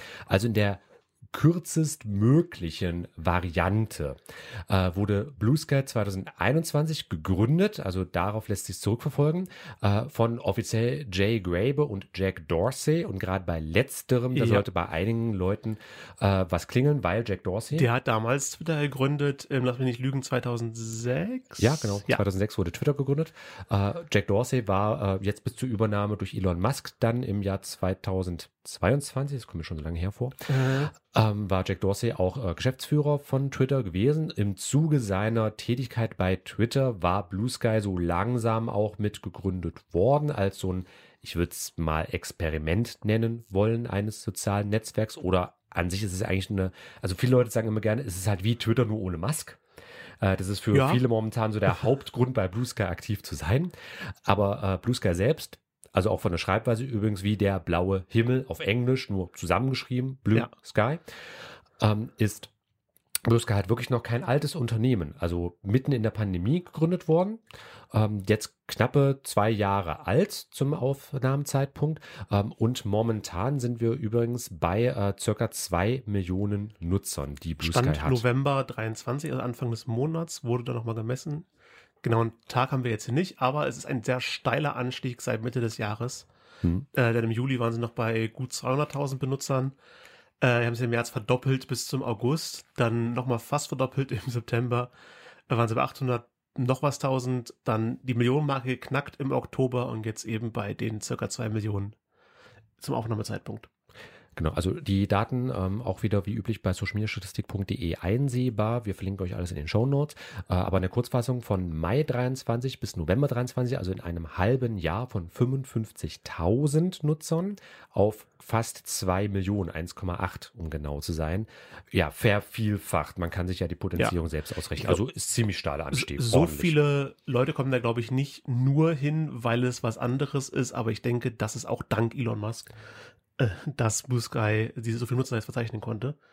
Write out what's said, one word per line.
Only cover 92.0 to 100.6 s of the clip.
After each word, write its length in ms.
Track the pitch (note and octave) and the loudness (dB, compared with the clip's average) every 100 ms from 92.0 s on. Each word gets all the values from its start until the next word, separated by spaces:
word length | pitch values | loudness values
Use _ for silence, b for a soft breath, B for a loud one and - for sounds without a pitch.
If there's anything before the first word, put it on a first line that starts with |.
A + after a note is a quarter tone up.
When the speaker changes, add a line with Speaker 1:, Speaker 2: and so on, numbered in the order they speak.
Speaker 2:
August, 640 | B2 A2 A#2+ D#3+ - - - - | -2 0 0 0 -2 -12 -10 0
dann 380 | A#2 A#2 A#2 | 2 2 0
nochmal 260 | A#2+ B2 A#2 | -2 0 -2
fast 300 | - D3 - | 0 -4 -2
verdoppelt 420 | C3 C3 - C3+ | -2 -2 -2 -4
im 80 | G#2+ - | -4 -4
September. 640 | A#2+ - - A#2+ A#2+ B2 B B B B B B | -6 -2 -2 0 0 -2 B B B B B B
Da 100 | A#2 | 2
waren 120 | A#2 | 2
sie 60 | A2+ | 2
bei 80 | |
achthundert 440 | B2+ - C3 A#2+ - _ _ - | 0 0 -2 -2 -4 _ _ -2
noch 260 | B2 C3 | 0 2
was 160 | D3 - | 0 0
tausend, 540 | C#3 C3 B2 B2+ A#2+ - | -2 0 0 -4 -6 -10
dann 360 | - A2 A2+ B2+ | -2 0 0 -4
die 120 | B2+ A#2 | -2 0
Millionenmarke 520 | A#2+ C#3 D3 C3+ B2+ | 2 2 0 -2 -2
geknackt 480 | B2 - C3+ C#3+ - | -6 -2 -4 -4 -6
im 100 | C3+ | -2
Oktober 560 | C3 B2 - C3 B2 B2+ | -2 -2 0 0 0 -2
und 180 | A2 A2 | -4 -6
jetzt 200 | G#2+ A2 | -8 -6
eben 260 | A2 A#2 | -4 -4
bei 220 | A2+ | -4